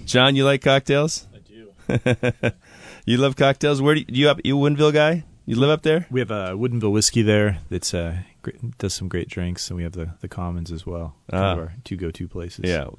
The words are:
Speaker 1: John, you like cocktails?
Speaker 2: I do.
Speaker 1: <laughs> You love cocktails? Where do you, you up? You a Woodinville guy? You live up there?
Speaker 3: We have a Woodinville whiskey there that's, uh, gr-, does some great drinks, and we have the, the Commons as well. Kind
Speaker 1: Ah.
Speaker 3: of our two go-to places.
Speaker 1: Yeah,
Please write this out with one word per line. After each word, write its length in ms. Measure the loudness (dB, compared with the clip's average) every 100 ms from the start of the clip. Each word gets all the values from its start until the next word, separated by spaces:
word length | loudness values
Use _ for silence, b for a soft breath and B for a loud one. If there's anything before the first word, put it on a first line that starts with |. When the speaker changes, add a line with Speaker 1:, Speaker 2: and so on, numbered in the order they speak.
| 0
Speaker 1:
John, 300 | 4 4 4
you 100 | 2
like 160 | 2
cocktails? 640 | 4 2 2 0 0 -4 -12
Speaker 2:
I 60 | -20
do. 1120 | -20 -20 -20 -12 -4 -2 0 0 0 0 -4 -4
Speaker 1:
<laughs> 60 | B B B B 0
You 100 | 2
love 200 | 2 4
cocktails? 440 | 2 2 0 2
Where 140 | 2 2
do 60 |
you, 40 | 0
you 200 | 2 4
up? 120 | 4
You 140 | 0 2
a 120 | 2
Woodinville 220 | 4 4
guy? 300 | 4 4 2 -4 -14 -4
You 100 | 2
live 140 | 2
up 140 | 2
there? 220 | 2 0 0
Speaker 3:
We 80 | -4
have 100 | -2
a 200 | -4 -4 -4
Woodinville 340 | -2 0 0
whiskey 300 | 2 2 2
there 380 | 4 4 2 -2 -6
that's, 240 | -6 -4
uh, 240 | -4 -4 -6 -10 _
gr-, 80 | -14 -10 -12 -8
does 140 | -6
some 140 | -6 -6
great 220 | -6 -6
drinks, 400 | -6 -6 -6 -8
and 80 | -6
we 60 |
have 100 | -6
the, 160 | -6 -10 -10
the 80 | -12
Commons 460 | -8 -6 -6 -8
as 120 | -10 -10
well. 300 | -10 -10 -14 -6
Kind 100 | 0 0
Speaker 1:
Ah. 80 |
Speaker 3:
of 60 | 0
our 140 | -6 -12 -12
two 100 | -8
go-to 320 | -8 -8 -10
places. 380 | -10 -12 -6 -2
Speaker 1:
Yeah, 220 | -2 -4